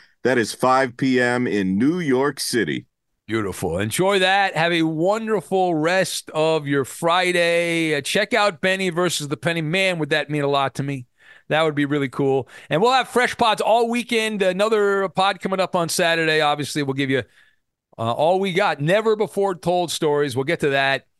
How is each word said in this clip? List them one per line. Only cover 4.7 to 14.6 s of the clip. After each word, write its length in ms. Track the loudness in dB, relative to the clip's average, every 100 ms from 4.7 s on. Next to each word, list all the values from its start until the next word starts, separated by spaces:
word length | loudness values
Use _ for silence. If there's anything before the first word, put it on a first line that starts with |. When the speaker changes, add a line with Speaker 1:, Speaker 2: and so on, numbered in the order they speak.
Speaker 2:
a 100 | 0
wonderful 920 | 0 0 0 0 -2 -4 -2 -2 0 0
rest 520 | 0 0 0 -4 -6
of 360 | -2 0 0 0
your 180 | -2
Friday. 1080 | -2 -2 0 2 2 2 2 0 0 -2 -2
Uh, 60 | -2
check 340 | -2 -2 0
out 260 | 2 0 0
Benny 300 | -2 0 -2
versus 380 | 0 -2 -2 -6
the 80 | -4
Penny. 260 | -4 -2
Man, 380 | -2 0 0 -2
would 100 | -2
that 200 | -2 -2
mean 120 | -2
a 60 | 0
lot 260 | 0 -2
to 80 | -4
me. 240 | -6 -8 -12 _ -20 -20 -2
That 140 | 0
would 140 | 0 0
be 80 |
really 240 | 0 0 -2
cool. 400 | -2 0 0 -4 -12 -4
And 140 | 0
we'll 100 | 2
have 160 | 2 0
fresh 280 | 0 0 0
pods 240 | 0 2
all 280 | 2 2 2
weekend. 540 | -2 -2 -2 -2 0
Another 680 | 0 2